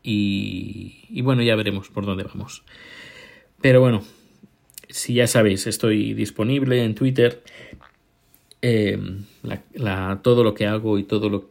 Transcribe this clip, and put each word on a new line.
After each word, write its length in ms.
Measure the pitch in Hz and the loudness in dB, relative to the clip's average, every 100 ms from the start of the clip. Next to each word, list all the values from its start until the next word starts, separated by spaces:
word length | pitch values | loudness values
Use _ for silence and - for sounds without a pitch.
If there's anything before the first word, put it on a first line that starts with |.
y, 1000 | - 104 101 98 101 92 98 101 98 - - | -4 -2 0 -2 -4 -8 -10 -12 -16 -18 -14
y 140 | 220 | -4
bueno, 200 | 127 127 | 0 2
ya 140 | 117 110 | 2 0
veremos 320 | 104 98 - | 0 -6 -8
por 160 | - | -8
dónde 200 | 101 92 | -4 -6
vamos. 380 | - 95 101 - - - - - - - - - _ _ | -8 -12 -14 -16 -20 -20 -20 -20 -20 -20 -20 -20 _ _
Pero 200 | 135 127 | 6 6
bueno, 220 | 127 113 - - _ _ - _ _ - - | 6 2 -2 -16 _ _ -20 _ _ -20 -16
si 260 | - - | -10 -4
ya 120 | 120 120 | 0 2
sabéis, 400 | 120 107 95 117 | 4 4 2 -2
estoy 480 | - 113 107 104 | -2 0 0 0
disponible 680 | 110 104 - 110 139 135 123 | -4 -6 -4 -2 0 2 2
en 100 | 117 | 0
Twitter. 480 | 107 131 131 120 - - - - - - _ _ _ _ _ _ _ | 0 0 2 2 0 -12 -20 -20 -20 -20 _ _ _ _ _ _ _
Eh, 360 | 120 113 101 101 95 95 104 _ | 0 2 2 -2 -6 -10 -14 _
la, 200 | 113 101 - | -12 -12 -12
la, 460 | - 110 95 95 98 | -6 -4 -2 -4 -2
todo 200 | 127 120 | 2 4
lo 120 | 113 | 4
que 120 | 104 104 | 2 -2
hago 320 | 110 110 104 | -2 0 -2
y 60 | |
todo 240 | 98 107 104 | 0 -2 -2
lo 220 | 101 - | -4 -8